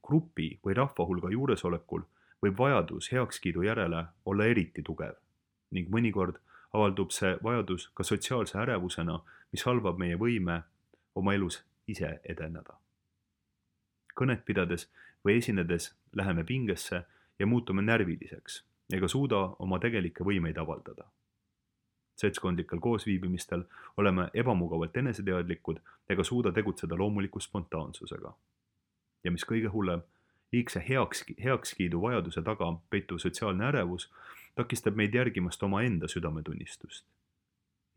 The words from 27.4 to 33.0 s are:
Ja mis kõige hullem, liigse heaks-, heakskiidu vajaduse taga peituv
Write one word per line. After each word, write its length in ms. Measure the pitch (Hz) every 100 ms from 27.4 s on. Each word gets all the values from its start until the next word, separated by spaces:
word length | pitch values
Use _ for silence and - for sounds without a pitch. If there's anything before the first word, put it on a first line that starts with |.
| - 101 82 80 76 90 - - - - _ _ _ _ _ _ _ _
Ja 80 | 90
mis 120 | 87
kõige 280 | - 113 113
hullem, 300 | 104 95 85 - _ _ _ _
liigse 260 | 120 117 -
heaks-, 460 | 90 131 113 - - -
heakskiidu 560 | 113 127 - - 90 85
vajaduse 400 | 110 120 87 85
taga 300 | 82 90 85 85 -
peituv 300 | 101